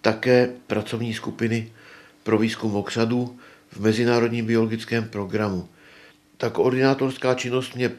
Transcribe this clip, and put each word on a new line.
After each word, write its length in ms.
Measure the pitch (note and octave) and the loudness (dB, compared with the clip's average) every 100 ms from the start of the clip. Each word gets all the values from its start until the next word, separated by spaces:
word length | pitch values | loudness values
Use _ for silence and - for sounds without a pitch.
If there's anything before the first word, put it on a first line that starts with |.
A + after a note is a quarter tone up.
také 500 | A2+ G#2+ B2 B2 B2 - - | 0 0 4 4 4 -2 -4
pracovní 480 | G#2+ G#2+ A#2 A#2 | -4 -2 -6 -4
skupiny 580 | A2 - - A2+ A#2 A2+ - - - - _ | -6 -8 -4 -2 -2 -6 -16 -20 -20 -20 _
pro 160 | - A2 | 0 2
výzkum 340 | A2 - A2+ | 2 0 -2
mokřadů 640 | G2+ G2 A#2 A2+ B2 B2 - - - _ | -2 -2 -2 0 0 -4 -8 -20 -20 _
v 80 | A2 | -2
Mezinárodním 640 | G#2+ A2 A#2+ A#2+ A#2 A#2 A2 | 0 2 4 4 2 0 0
biologickém 580 | A2+ A2+ A2 - A#2 | 2 2 -2 -4 -4
programu. 640 | A2 G#2 G2 G#2+ G#2+ F#2 E2+ _ - - - _ _ _ | -4 -8 -6 -2 -2 -2 -8 _ -20 -20 -20 _ _ _
Ta 140 | A#2 | -4
koordinátorská 840 | A2 B2 B2+ C3+ C3+ C3+ C3 C3 | 2 2 4 2 4 0 0 0
činnost 400 | B2+ B2 B2+ B2+ | 0 0 -2 -4
mě 160 | B2 B2 | -2 -2